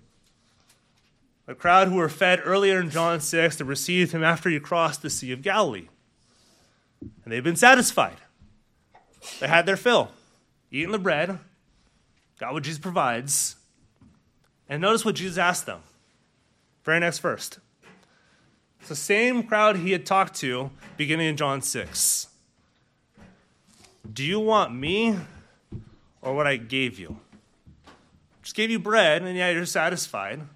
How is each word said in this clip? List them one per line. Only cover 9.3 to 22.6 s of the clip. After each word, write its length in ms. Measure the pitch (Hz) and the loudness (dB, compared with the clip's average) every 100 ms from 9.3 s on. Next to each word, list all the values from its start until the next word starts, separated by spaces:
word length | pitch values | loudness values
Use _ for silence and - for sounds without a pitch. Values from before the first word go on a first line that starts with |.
| - | -8
They 80 | 135 | 2
had 200 | 165 170 | 4 4
their 100 | 190 | 2
fill. 320 | 247 220 110 - _ _ _ _ _ | 2 2 2 -6 _ _ _ _ _
Eating 200 | 131 170 | -8 -4
the 60 | 214 | -2
bread, 400 | 185 151 180 185 - _ _ _ _ _ _ _ _ - | 0 0 -2 -6 -14 _ _ _ _ _ _ _ _ -14
got 140 | 117 | -8
what 100 | 151 | -8
Jesus 160 | 143 156 | -8 -8
provides. 800 | 190 175 135 117 139 - - - _ _ _ _ - _ _ _ _ _ - | -4 0 0 0 -2 -4 -4 -8 _ _ _ _ -20 _ _ _ _ _ -12
And 120 | 147 | -2
notice 200 | 190 220 | 0 2
what 120 | 220 147 | 0 -4
Jesus 240 | 185 180 | -4 0
asked 260 | 175 175 - | 0 0 -4
them. 160 | 90 - _ _ _ _ _ _ _ _ _ | -12 -16 _ _ _ _ _ _ _ _ _
Very 160 | - 165 | -2 0
next 180 | 170 147 | 0 -2
verse. 320 | 175 107 - - _ _ - - _ _ _ _ _ _ _ _ | -4 -4 -8 -16 _ _ -20 -20 _ _ _ _ _ _ _ _
It's 100 | - | -12
the 60 | 147 | -10
same 460 | - 208 240 247 | -2 2 2 0
crowd 360 | 233 214 214 196 | 0 4 4 2
he 160 | 180 | 0
had 120 | 180 - | -2 0
talked 300 | 190 190 - | 2 2 -2
to 280 | 135 123 139 - - - | -6 -6 -8 -12 -18 -8
beginning 320 | 147 160 160 | -2 0 0
in 100 | 147 | 0
John 260 | 143 135 | -2 -2
six. 640 | - 123 87 - - - - _ _ _ | -4 -6 -8 -2 -2 -2 -6 _ _ _